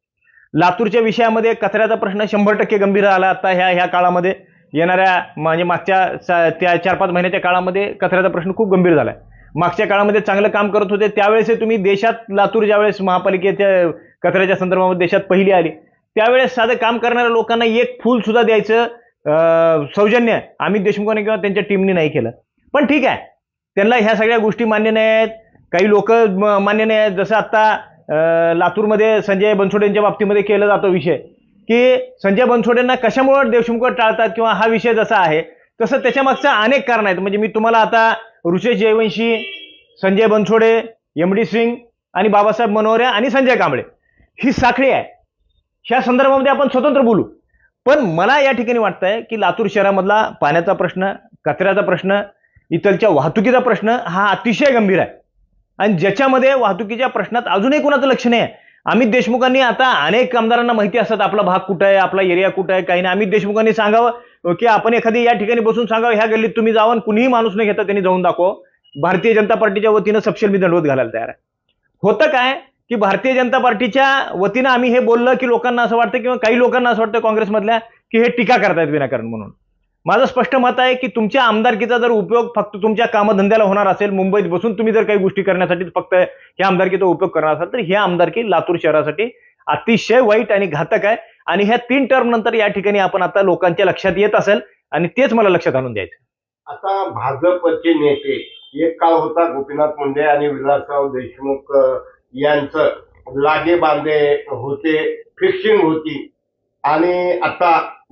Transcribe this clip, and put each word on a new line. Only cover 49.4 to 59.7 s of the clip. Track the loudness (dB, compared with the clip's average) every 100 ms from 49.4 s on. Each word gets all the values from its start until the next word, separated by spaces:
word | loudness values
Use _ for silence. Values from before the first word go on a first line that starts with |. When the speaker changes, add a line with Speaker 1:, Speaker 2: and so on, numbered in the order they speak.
Speaker 1:
लातूर | -2 0 -2
शहरामधला | 0 0 0 2 0 0 -2
पाण्याचा | 0 0 0
प्रश्न, | -2 -2 -4 -6 -6 _ _
कचऱ्याचा | -6 -2 0 0
प्रश्न, | 0 -2 -2 -2 -4 _ _ _ _
इथलच्या | -2 0 2 2
वाहतुकीचा | 2 0 0 2 2
प्रश्न | 2 -2 0
हा | -2 -2 -2 -2
अतिशय | 0 -2 0 2
गंभीर | 2 2 0
आहे | -2 -8 _ _ _ _ _ _
आणि | -2
ज्याच्यामध्ये | 0 -2 0 0 2 2
वाहतुकीच्या | 2 0 -2 -6 -4 -4
प्रश्नात | -4 -4 -4 -2
अजूनही | -2 0 0
कोणाचं | 0 0 0
लक्ष | 0 0
नाही | 0
आहे. | -2 -6 _ _
अमित | -2 0 2
देशमुखांनी | 2 0 0 0 2
आता | 0